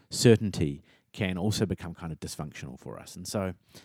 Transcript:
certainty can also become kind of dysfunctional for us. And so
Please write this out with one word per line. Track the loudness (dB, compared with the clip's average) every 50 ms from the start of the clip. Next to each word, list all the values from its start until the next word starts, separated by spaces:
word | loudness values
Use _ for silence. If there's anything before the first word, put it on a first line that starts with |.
| -18 _
certainty | -6 6 8 8 10 10 6 0 0 0 0 -2 -2 -6 -12 _ -20 _ _ _ _
can | -4 -2 -2 -2
also | -2 -2 -2 0 0 0
become | -2 -2 -4 -6 -12 -12
kind | -10 -10 -10 -10
of | -8
dysfunctional | -10 -12 -10 -8 -10 -10 -10 -12 -14 -14 -14 -14
for | -14 -14 -14 -14
us. | -14 -16 -16
And | -14 -12
so | -4 -4 -2 -2 -2 -4 -8 _ _ -20 -20 -20